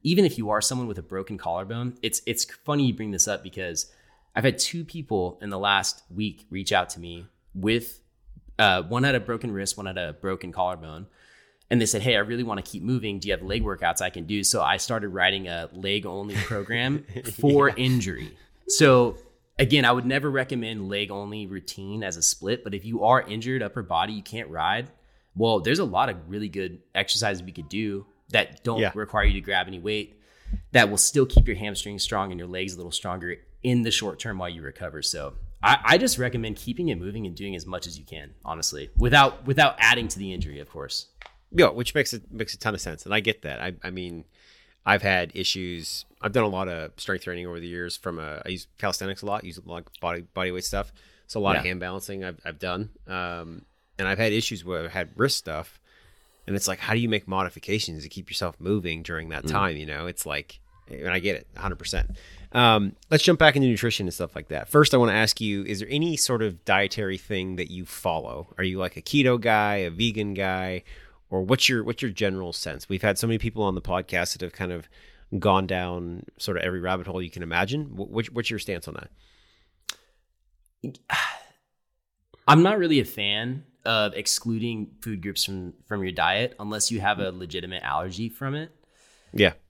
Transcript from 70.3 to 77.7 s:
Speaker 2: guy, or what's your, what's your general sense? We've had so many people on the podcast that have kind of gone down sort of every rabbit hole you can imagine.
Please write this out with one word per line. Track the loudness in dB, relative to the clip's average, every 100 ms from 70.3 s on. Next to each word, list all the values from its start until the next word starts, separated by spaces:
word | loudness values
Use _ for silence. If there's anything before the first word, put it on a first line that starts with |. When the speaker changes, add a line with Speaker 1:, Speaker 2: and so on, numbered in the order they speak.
Speaker 2:
guy, | -2 -2 -2 -4 -6 -10 -20 -20 _ _
or | -4
what's | 0 2 4
your, | 2
what's | -2 -4
your | -4
general | 0 -2 0 -6
sense? | -6 -8 -8 -6
We've | 0
had | 0 2
so | 0
many | 0
people | -2 0
on | 0
the | 0
podcast | -2 -2 0 -2 -2
that | -4
have | -8
kind | -6 -6
of | -6 -10 -20 -20 -20 -8 0
gone | 6 6 4
down | -2 -2 -6 -8 -10 -12 _
sort | -4 -2
of |
every | -2 -2
rabbit | -2 -2 -2
hole | -6
you | -6
can | -8
imagine. | -2 0 0